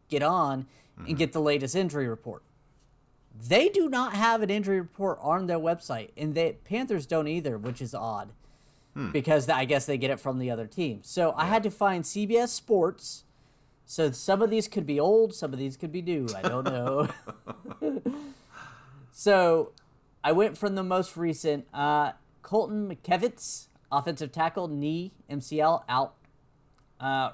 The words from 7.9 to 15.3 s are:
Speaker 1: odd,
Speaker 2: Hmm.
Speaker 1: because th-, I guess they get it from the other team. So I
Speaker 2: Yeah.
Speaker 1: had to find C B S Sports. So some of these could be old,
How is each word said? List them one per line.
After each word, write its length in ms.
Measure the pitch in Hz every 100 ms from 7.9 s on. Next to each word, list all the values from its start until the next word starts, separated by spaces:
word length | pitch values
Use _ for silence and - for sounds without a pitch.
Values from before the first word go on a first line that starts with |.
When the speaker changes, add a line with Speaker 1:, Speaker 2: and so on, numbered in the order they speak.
| -
Speaker 1:
odd, 360 | 113 104 101 - _ _ _ _ _
Speaker 2:
Hmm. 180 | 143 110
Speaker 1:
because 360 | 151 135 151 127
th-, 100 | 139
I 80 | 131
guess 200 | 143 139
they 100 | 139
get 140 | 135
it 80 | 135
from 180 | 139 127
the 120 | 127
other 160 | 117 107
team. 320 | - 160 104
So 280 | - 180 165
I 120 | - 170
Speaker 2:
Yeah. 40 |
Speaker 1:
had 140 | 220
to 80 | 202
find 340 | 208 202 180 160
C 200 | 202 208
B 100 | 233
S 140 | 240
Sports. 720 | - - 202 170 - - - - _ _ _ _ _ -
So 260 | - 151
some 300 | 123 - 196
of 80 | 220
these 180 | 220 202
could 180 | 202 147
be 140 | 143
old, 340 | 165 220 220